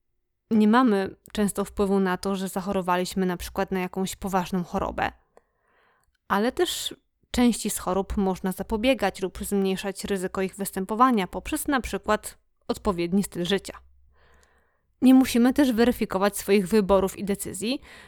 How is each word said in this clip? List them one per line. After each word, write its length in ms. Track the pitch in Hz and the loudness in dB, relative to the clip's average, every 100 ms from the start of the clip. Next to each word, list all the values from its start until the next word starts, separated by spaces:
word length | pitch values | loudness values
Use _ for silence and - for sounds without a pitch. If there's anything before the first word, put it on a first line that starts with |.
| _ _ _ _ - | _ _ _ _ 0
nie 160 | 220 214 | 4 6
mamy 480 | 233 254 202 190 - - | 6 4 2 -2 -8 -10
często 340 | - 208 - 196 | -2 -2 -2 -6
wpływu 340 | - 202 196 | -2 0 2
na 180 | 190 185 | 2 -2
to, 180 | 196 190 | -4 -4
że 120 | 190 | -4
zachorowaliśmy 760 | 196 185 196 180 180 185 190 185 | -6 -4 -2 0 -2 -2 -2 -2
na 120 | 175 | -4
przykład 340 | - - 190 | -6 -6 -4
na 80 | 185 | -2
jakąś 360 | 180 190 190 - | -4 -4 -6 -6
poważną 480 | 196 185 170 185 | -2 -2 -2 -4
chorobę, 480 | 175 190 - - - - _ _ _ _ _ _ _ _ _ _ - | -4 -4 -4 -4 -6 -6 _ _ _ _ _ _ _ _ _ _ -4
ale 240 | 196 233 | -2 -2
też 440 | 262 349 - - - _ _ _ | -2 -2 -4 -8 -12 _ _ _
części 380 | - 247 214 214 | 2 2 2 -4
z 80 | - | -6
chorób 400 | - 185 190 - | -2 -2 -2 -2
można 340 | 190 180 190 | -2 -2 -4
zapobiegać 680 | 180 190 220 247 247 196 - | -6 -6 -2 0 2 0 -2
lub 160 | 185 - | -8 -6
zmniejszać 680 | 208 202 190 185 202 190 | -4 0 0 -2 -6 -8
ryzyko 380 | 202 196 180 - | -6 -4 -4 -4
ich 140 | 190 - | -6 -4
występowania 720 | 196 - 190 220 254 226 180 | -8 -6 -4 4 4 4 -2
poprzez 400 | 190 - 302 - | -6 -8 -6 -2
na 140 | 269 | -4
przykład 560 | - 196 - 214 - - _ _ - | -4 -8 -2 -4 -4 -18 _ _ -8
odpowiedni 560 | 233 220 175 175 196 | -6 -4 -2 0 0
styl 220 | - 175 175 | -2 -4 -2
życia. 280 | 190 - - _ _ _ _ _ _ _ _ _ _ _ - | -2 -4 -18 _ _ _ _ _ _ _ _ _ _ _ 2
Nie 120 | 254 | 6
musimy 400 | 262 254 240 240 | 8 6 4 2
też 180 | 254 269 | 4 2
weryfikować 640 | 220 240 240 214 190 202 - | 4 2 2 -2 0 0 -2
swoich 300 | - 208 180 | 2 2 4
wyborów 500 | 220 190 196 190 - | 2 4 4 2 -2
i 60 | |
decyzji, 580 | 202 196 - 180 208 285 - - | -6 -6 -6 -8 -6 -6 -8 -20